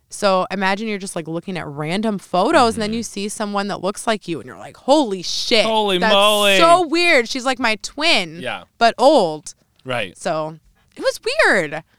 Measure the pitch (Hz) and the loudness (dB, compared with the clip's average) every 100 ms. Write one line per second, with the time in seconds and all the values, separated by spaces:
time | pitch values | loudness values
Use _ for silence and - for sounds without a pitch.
0 | _ - 202 185 180 196 190 196 226 202 | _ -2 0 2 0 -2 -2 -2 -4 -8
1 | 190 180 160 165 190 175 156 143 151 190 | -8 -10 -8 -10 -8 -10 -8 -8 -6 -4
2 | 226 196 - 180 226 330 233 220 214 226 | -2 -4 -2 0 2 4 2 0 -4 -6
3 | 214 196 208 - 208 202 202 170 185 - | -8 -8 -8 -6 -6 -4 -4 -6 -6 -6
4 | - 214 - 151 117 98 120 - - 302 | -4 -4 -4 -10 -10 -18 -18 -12 2 2
5 | 233 190 - - - 226 202 220 208 185 | 2 -4 -6 -6 0 2 2 2 2 2
6 | 220 202 208 208 202 196 330 349 330 330 | 4 4 4 4 4 6 6 6 4 0
7 | 349 294 226 269 247 254 240 214 - - | 4 4 2 -4 -4 -2 -2 -2 -8 -4
8 | 330 262 170 165 123 98 - - 233 - | 0 0 0 -8 -8 -8 -12 0 0 4
9 | 262 294 170 156 - - _ _ 131 123 | 4 6 2 -2 -12 -20 _ _ -8 -6
10 | 98 - 190 156 156 160 _ _ _ - | -6 -8 -6 -4 -6 -12 _ _ _ -6
11 | 466 - 440 605 466 220 156 151 - | -6 -4 -6 0 2 2 0 -8 -14